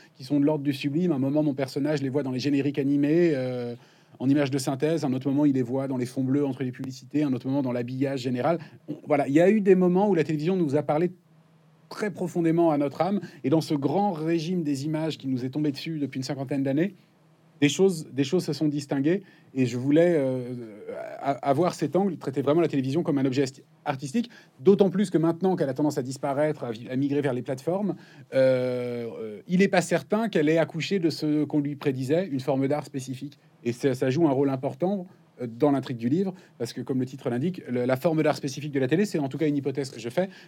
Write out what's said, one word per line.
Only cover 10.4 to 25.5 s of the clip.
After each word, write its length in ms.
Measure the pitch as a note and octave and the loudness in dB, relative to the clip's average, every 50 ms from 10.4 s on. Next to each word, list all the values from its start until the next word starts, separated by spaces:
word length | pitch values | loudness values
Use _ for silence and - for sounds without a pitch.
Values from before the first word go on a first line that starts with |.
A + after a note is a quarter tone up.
| D3+ E3+ F#3+ | 0 0 0
nous 200 | F#3 E3+ C#3+ C3 | 2 0 2 0
a 80 | D3+ C3+ | 0 0
parlé 260 | - D3 D3+ F3 F3 - - _ _ _ _ _ _ _ _ _ _ _ _ _ _ | 0 0 0 0 -2 -4 -8 _ _ _ _ _ _ _ _ _ _ _ _ _ _
très 220 | - - A3 G#3 | -8 -6 -6 -6
profondément 580 | D#3+ - F#3 E3 - F3 E3 E3 D#3+ E3+ E3+ E3 | -4 -6 -8 -4 -2 0 2 2 4 4 4 4
à 80 | D3+ | 4
notre 240 | C#3+ D3 C#3+ - - | 2 0 -2 0 0
âme. 180 | D#3+ F#3 G#3 F#3+ - - - - - | 0 0 0 -2 -4 -8 -14 -6 0
Et 60 | C3+ | 2
dans 120 | D#3 D#3+ | 2 2
ce 120 | D#3 - D#3+ | 2 0 -2
grand 380 | C#3+ C3+ C#3+ D3 F#3+ G3+ G#3 | 0 0 0 0 2 0 0
régime 500 | F3 D3+ D#3 D#3+ E3+ E3+ D3+ E3+ F#3 F3+ | -2 -2 -2 -2 -2 -2 -2 -2 -2 -2
des 240 | E3 D3 C#3+ C3 C#3 | -2 -2 -4 -2 -4
images 320 | D#3 D#3 D3+ D#3+ D#3+ C3+ | -4 -4 -2 -4 -4 -6
qui 100 | - - | -6 -4
nous 160 | C3+ C3 A#2+ B2 | -4 -4 -2 -4
est 60 | C3 | -4
tombé 220 | C3 D3+ D3+ D3+ | -4 -2 -2 -2
dessus 260 | C3+ - - E3 D#3+ | -2 -4 -8 -8 -6
depuis 220 | D3+ C#3 C3 - C3 | -4 -6 -6 -6 -8
une 40 | C3 | -6
cinquantaine 380 | - C#3+ B2+ C3+ C3 D3 C3+ | -6 -6 -8 -6 -4 -4 -2
d'années, 320 | C3+ C3+ C3+ D3 F3 G3+ - - _ _ _ _ _ _ _ _ _ _ _ _ | -2 0 0 0 0 -2 -4 -10 _ _ _ _ _ _ _ _ _ _ _ _
des 60 | - | 2
choses, 380 | D3 C#3+ F3+ F#3+ G3 F3+ D#3 C#3+ A#2 B2 | 2 4 4 4 4 4 0 -6 -8 -4
des 100 | C3 C#3 | -2 -2
choses 220 | C3+ F#3 F3+ E3+ | 0 0 0 0
se 80 | - D3 | -2 -2
sont 140 | - D#3+ | 0 0
distinguées. 560 | D3+ C#3+ D3 C3+ - D3 C#3 C3+ D#3 F3+ G3 F#3+ - - - _ - - | 0 0 -2 -4 -4 -2 0 2 2 0 0 -4 -10 -20 -20 _ -8 -2
Et 100 | C3+ C3 | 0 0
je 100 | A#2 A#2 | 0 0
voulais, 380 | B2 B2 C#3 D3 D#3+ E3+ F3+ E3+ | -2 0 4 4 6 6 6 4
euh, 380 | D3+ C3+ C3 C3 B2+ B2 B2 B2+ B2 A#2 A2 G#2 G#2 - - G#2 F#2 - - - - | 2 2 0 -2 -4 -6 -8 -10 -10 -12 -14 -16 -16 -14 -12 -10 -10 -10 -12 -12 -6
a-, 300 | - C#3 C#3 - - C#3 | -4 -4 -4 -2 0 0
avoir 240 | C3+ C#3 F3+ F3 E3 | 2 2 2 0 0
cet 220 | - E3 C#3 - | -2 -4 0 0
angle, 200 | F3+ G3 G3+ D#3+ | 0 0 0 -2
traiter 260 | C3+ - C#3+ B2+ C#3+ C3 | -4 -8 -6 -4 -2 0
vraiment 180 | C#3 D3 E3+ | 2 4 4
la 60 | E3+ | 2
télévision 340 | C#3+ - C#3 B2+ C3+ C3+ F3 | 2 0 0 -2 0 -2 -2
comme 160 | F3 E3+ D3 | 0 0 0
un 80 | C3+ C3 | 0 0
objet 160 | C#3 A#2+ C#3 | 0 2 0
asti-, 220 | C#3 B2+ - - - _ _ _ _ | 0 -2 -4 -14 -20 _ _ _ _
artistique, 440 | D3 C#3 C3 - C3 C3+ A#3+ A#3 - - - - _ _ - | -6 -6 -6 -6 -4 -4 -4 -4 -4 -10 -20 -20 _ _ 2
d'autant 320 | C3 F#3 G3+ - G#3 F#3 | 4 6 6 8 6 4
plus 180 | - F#3 G#3+ F3 | 4 0 -2 2
que 80 | - | 2
maintenant 380 | E3 D#3+ E3 E3 E3 F#3+ F#3+ | 2 2 2 0 0 0 0